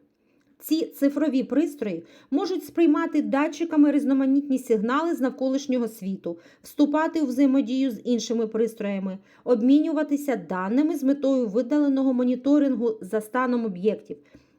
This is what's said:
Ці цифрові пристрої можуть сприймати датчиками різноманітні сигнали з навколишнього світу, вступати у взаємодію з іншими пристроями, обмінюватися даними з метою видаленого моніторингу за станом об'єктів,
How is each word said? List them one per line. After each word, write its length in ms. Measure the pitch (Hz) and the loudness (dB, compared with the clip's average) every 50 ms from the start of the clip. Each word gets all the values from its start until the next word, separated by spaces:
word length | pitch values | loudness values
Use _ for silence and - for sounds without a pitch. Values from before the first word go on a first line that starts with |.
| _ _ _ _ _ _ _ _ _ _ _ _ | _ _ _ _ _ _ _ _ _ _ _ _
Ці 260 | - - 302 320 262 | -4 -2 -2 -2 -2
цифрові 580 | - - - 277 277 285 285 311 302 240 269 208 | -4 -4 0 0 0 2 2 0 0 0 0 -2
пристрої 600 | - 247 277 320 294 - - 226 202 170 165 - - - - _ - | 0 0 0 0 0 -2 -6 -6 -6 -6 -8 -10 -14 -20 -20 _ -4
можуть 340 | 262 330 392 339 370 311 - | -2 -2 0 -2 -4 -6 -6
сприймати 560 | - - 330 339 294 302 330 330 330 320 302 | -6 0 2 4 4 4 2 0 0 0 -2
датчиками 680 | 220 208 254 277 302 311 302 - 339 330 311 302 294 294 | -2 0 0 0 0 0 -2 -6 -6 0 4 4 4 6
різноманітні 680 | 294 285 - 254 277 269 269 262 269 285 285 294 262 254 | 4 2 0 0 0 2 2 2 2 0 0 0 -2 -2
сигнали 560 | - - 226 208 202 233 262 294 330 339 330 | 0 0 0 0 0 0 0 0 0 0 -2
з 60 | - | -2
навколишнього 640 | 262 247 - - 262 262 262 277 277 - 254 247 233 | -2 -2 -2 -2 -2 -2 -2 -2 -2 -2 -2 -2 -2
світу, 520 | 220 226 - 185 190 190 - - 175 170 170 - - _ _ - | -4 -6 -8 -8 -8 -8 -6 -6 -8 -10 -10 -14 -20 _ _ -20
вступати 580 | - - - 294 294 294 311 320 330 330 330 | -6 0 2 2 2 2 0 0 0 0 -2
у 40 | 302 | -2
взаємодію 640 | 247 240 254 285 262 262 277 240 220 254 262 269 269 | 0 2 2 2 4 4 2 0 0 -2 -2 -2 -2
з 100 | 214 190 - | -2 -4 -2
іншими 440 | 233 247 220 - - 226 233 226 | -2 -2 -2 -2 -2 -2 -2 -2
пристроями, 720 | 220 - 220 233 220 226 - 202 202 196 196 190 190 185 190 - _ _ _ - | -2 0 -2 -2 -2 -2 -4 -6 -4 -4 -4 -4 -6 -8 -10 -14 _ _ _ -2
обмінюватися 920 | 254 247 214 226 254 277 302 311 330 302 311 302 302 285 277 - 277 233 | 0 0 2 4 4 4 4 4 2 0 -2 -2 0 -2 -2 -2 -2 -4
даними 600 | 196 170 - 190 180 185 196 233 269 311 320 349 | -4 -4 -4 -4 -4 -2 0 2 2 2 2 0
з 80 | 277 262 | 0 0
метою 440 | 262 285 285 262 269 269 254 240 | 0 0 0 2 0 2 2 0
видаленого 640 | 214 185 240 247 240 294 294 294 285 269 269 269 269 254 | 0 0 -2 0 0 2 2 2 2 2 2 2 2 2
моніторингу 840 | 247 254 247 254 247 - 277 294 294 285 269 254 214 240 233 220 - | 2 2 0 0 0 2 2 4 4 4 2 0 0 0 -2 -2 -4
за 200 | - 185 220 214 | -6 -4 -4 -4
станом 440 | 214 - - 254 254 247 247 240 226 | -4 -2 -2 -2 0 0 0 -2 -2
об'єктів, 520 | 214 180 175 190 214 196 - - - - - _ _ - - _ _ _ | -4 -4 -2 0 0 -2 -2 -6 -14 -16 -16 _ _ -20 -20 _ _ _